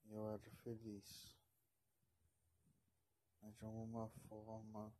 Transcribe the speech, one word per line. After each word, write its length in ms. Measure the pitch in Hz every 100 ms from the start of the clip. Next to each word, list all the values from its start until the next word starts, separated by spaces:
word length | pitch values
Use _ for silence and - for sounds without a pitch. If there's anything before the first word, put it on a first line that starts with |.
e 60 | 107
eu 180 | 107 107
era 200 | 107 -
feliz. 880 | - - 113 113 104 - - - - - _ _ _ _ _ _ _ - _ _ _ - - _ _ _ _ _ _
Mas 160 | 104 107
de 80 |
alguma 440 | 110 113 113 113 113
forma 840 | - - 107 107 110 110 107 107 113